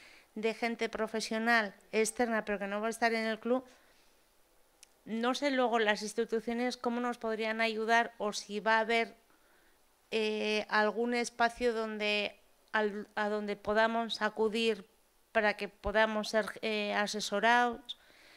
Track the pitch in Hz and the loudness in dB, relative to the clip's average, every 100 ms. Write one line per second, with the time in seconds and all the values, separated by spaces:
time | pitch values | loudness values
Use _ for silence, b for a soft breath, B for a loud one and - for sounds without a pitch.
0 | B B B 220 220 214 233 226 226 - | B B B -4 -4 -2 -4 -2 -4 -4
1 | 220 220 214 220 226 233 208 - - 220 | -4 -4 -4 -2 2 2 2 -6 -4 0
2 | 220 - 240 220 214 202 196 208 226 220 | 0 0 0 0 -2 -4 -4 -4 -4 0
3 | 233 226 220 220 233 254 262 b b b | 0 2 -2 -2 0 0 -2 b b b
4 | b b _ _ _ _ _ _ - _ | b b _ _ _ _ _ _ -20 _
5 | - 226 240 254 285 262 247 233 214 202 | -8 -2 0 0 0 2 2 4 2 2
6 | 208 - 226 226 233 233 247 247 247 240 | -2 -4 -2 -2 -2 -2 -2 -2 -4 -2
7 | 247 233 226 220 220 220 226 220 220 233 | -2 -4 -4 -2 -2 0 0 0 2 4
8 | 233 - 208 202 - 208 214 220 220 233 | 2 -2 -4 -4 -6 -2 2 4 4 0
9 | 220 - _ b b b b b _ _ | 0 -6 _ b b b b b _ _
10 | _ 220 214 214 214 214 - 214 214 202 | _ -2 0 -2 -2 -2 0 2 2 0
11 | 240 240 233 - 233 233 240 226 220 214 | 0 0 -2 0 0 2 -2 0 -4 -2
12 | 208 208 202 - _ _ _ 220 214 202 | 0 0 -2 -8 _ _ _ 0 0 -2
13 | - - 208 208 208 202 - 214 226 226 | -8 -4 -2 -2 -4 -4 0 2 2 2
14 | 226 - 214 214 220 220 226 202 - _ | -2 -2 -2 0 0 2 0 -2 -8 _
15 | _ _ _ 226 208 202 196 - 202 208 | _ _ _ 2 2 0 -6 -8 0 4
16 | 220 214 208 220 196 - 220 214 208 202 | 4 2 0 0 -2 -4 -4 -2 -2 0
17 | 202 214 - 202 220 240 240 233 - B | -2 -4 -4 2 4 4 4 -2 -10 B
18 | B B B | B B B